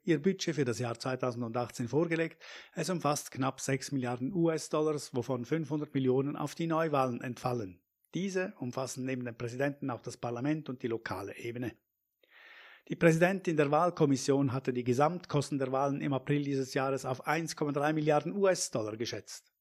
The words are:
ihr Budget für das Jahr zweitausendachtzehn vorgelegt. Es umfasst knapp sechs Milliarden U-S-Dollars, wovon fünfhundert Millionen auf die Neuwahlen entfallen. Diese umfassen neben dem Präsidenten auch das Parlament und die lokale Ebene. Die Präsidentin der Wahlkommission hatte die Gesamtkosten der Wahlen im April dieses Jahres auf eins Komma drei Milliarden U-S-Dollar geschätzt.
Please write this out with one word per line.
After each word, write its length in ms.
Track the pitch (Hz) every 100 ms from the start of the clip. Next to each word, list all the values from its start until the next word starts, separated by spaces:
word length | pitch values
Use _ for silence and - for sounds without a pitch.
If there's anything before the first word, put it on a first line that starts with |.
ihr 180 | - 156
Budget 320 | 185 190 -
für 100 | 147
das 140 | 127 107
Jahr 220 | 120 113
zweitausendachtzehn 880 | 135 127 127 120 117 120 113 - 120
vorgelegt. 520 | 147 170 165 165 - - - -
Es 160 | - 156
umfasst 420 | 175 143 147 -
knapp 280 | - 131 -
sechs 300 | - 135 -
Milliarden 420 | 139 123 123 131
U-S-Dollars, 800 | 175 165 160 - 156 156 147 - 127
wovon 300 | 117 123 120
fünfhundert 460 | 156 139 151 147
Millionen 420 | 139 131 127 139 -
auf 180 | 147
die 140 | - 165
Neuwahlen 540 | 160 165 143 131 120
entfallen. 580 | 131 117 131 123 98 87 _ _ _
Diese 400 | 156 196 185 190 -
umfassen 440 | 123 131 127 131
neben 200 | 127 127
dem 120 | 123 117
Präsidenten 540 | 120 123 143 143 139
auch 100 | 117
das 160 | - -
Parlament 520 | 120 120 143 156 139
und 160 | 127
die 40 | 120
lokale 480 | 113 - 95 101 -
Ebene. 340 | 117 120 120 - _ _ _ _ _ - - - - - -
Die 60 | -
Präsidentin 600 | 170 160 175 196 180 156
der 140 | 143
Wahlkommission 840 | 151 175 165 147 131 - 139 139
hatte 220 | 127 -
die 100 | 123
Gesamtkosten 760 | 120 120 156 180 - 147 131 143
der 140 | 127
Wahlen 300 | 131 139 143
im 100 | 151
April 320 | 131 135 147
dieses 300 | 143 139 131
Jahres 320 | 143 135 135 135
auf 200 | 127 -
eins 300 | 160 160 -
Komma 160 | 147
drei 220 | 139 147
Milliarden 400 | 156 151 147 160
U-S-Dollar 640 | 196 196 175 - 123 107 110
geschätzt. 560 | 117 107 - - _ _